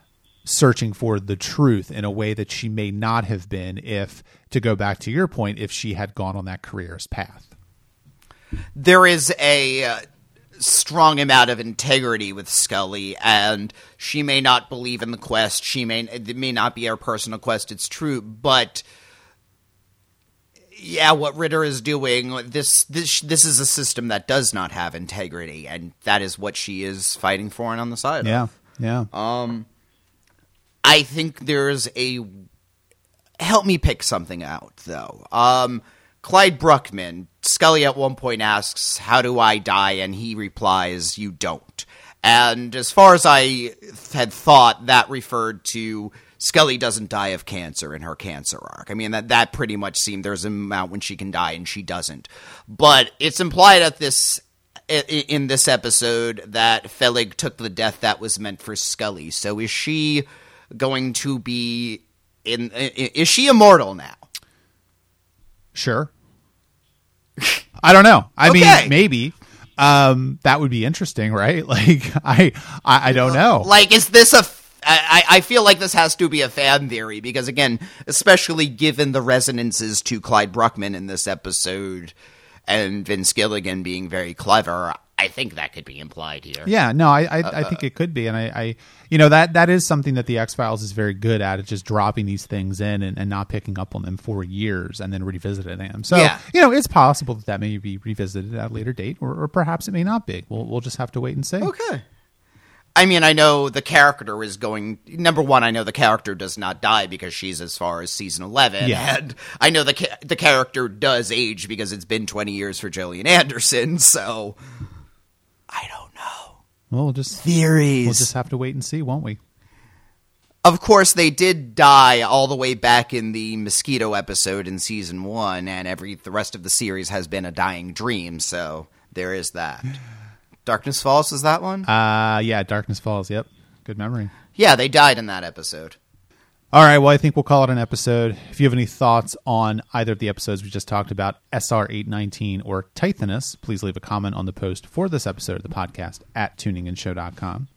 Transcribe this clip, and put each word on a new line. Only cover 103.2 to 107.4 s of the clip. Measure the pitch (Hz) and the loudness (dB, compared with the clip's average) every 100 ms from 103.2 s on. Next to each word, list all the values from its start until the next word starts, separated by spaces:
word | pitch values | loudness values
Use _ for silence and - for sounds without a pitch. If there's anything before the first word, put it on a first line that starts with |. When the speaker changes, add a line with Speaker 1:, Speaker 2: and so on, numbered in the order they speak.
Speaker 2:
I | 160 | 4
know | 156 151 147 139 | 6 6 6 0
the | 127 | -4
character | 139 156 143 139 110 107 | 0 6 6 4 -6 -10
is | 107 98 | -10 -8
going, | 110 107 104 107 _ | -6 -6 -8 -12 _
number | 165 170 156 | -2 0 2
one, | 139 131 | 2 2
I | 117 | 2
know | 113 | -2
the | 107 | -4
character | 123 120 107 107 | 0 2 0 -2
does | 92 95 - | -10 -10 -10
not | 92 92 | -10 -4
die | 104 110 92 | 0 0 0
because | 90 92 | -8 -12
she's | - | -10